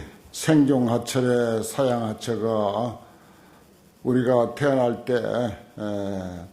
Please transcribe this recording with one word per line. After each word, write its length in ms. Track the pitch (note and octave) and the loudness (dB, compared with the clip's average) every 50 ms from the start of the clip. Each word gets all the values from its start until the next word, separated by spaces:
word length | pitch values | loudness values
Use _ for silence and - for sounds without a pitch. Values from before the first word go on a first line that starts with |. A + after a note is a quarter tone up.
| E2 - - - - - | -8 -10 -16 -20 -20 -16
생종하철에 1300 | - - - - D#3 D3+ C#3+ C3 C#3+ B2+ B2 A2+ A#2 A#2+ A#2 - - C3 B2 B2 B2 A#2+ A#2+ A#2 A2+ A2 | -12 -6 0 4 4 6 6 6 4 2 2 2 0 0 -2 -2 -2 0 2 2 2 2 2 0 0 -2
사양하처가 1400 | G#2+ - - - C#3 B2+ A#2+ A#2+ A2+ G#2+ G#2+ - - A#2+ A2+ G2+ G#2+ A2+ A2+ G#2+ G#2 G2+ G2+ G#2+ A#2+ A#2+ F#2+ - - - - - - - - - - - - - - - - - - - _ _ - | -4 -4 -2 0 0 2 0 0 -2 -4 -6 -6 -4 -4 -4 -2 -2 0 0 0 0 0 0 -2 -2 -4 -6 -10 -16 -20 -20 -20 -20 -20 -20 -20 -20 -20 -20 -20 -20 -20 -20 -20 -20 -20 _ _ -2
우리가 480 | B2 B2 B2+ A#2+ B2 B2+ A#2+ A#2 A2 - | 0 2 2 4 4 4 4 4 2 0
태어날 500 | - C#3+ C#3+ C3+ C3 B2 A#2+ A2+ A#2 - | 0 0 2 2 4 2 2 0 -2 -2
때, 120 | - B2 | -2 -2
에, 1300 | A#2 A2 G#2+ G#2+ A#2 B2 A2+ F#2+ - - - - - G#2+ G#2 G#2 G2+ G2+ G2 G2+ F#2+ F#2 F2+ F2+ F2 E2+ F2+ | 0 0 0 -2 -2 -2 -2 -4 -8 -14 -18 -12 -8 -6 -6 -4 -4 -4 -4 -6 -6 -8 -8 -10 -12 -14 -12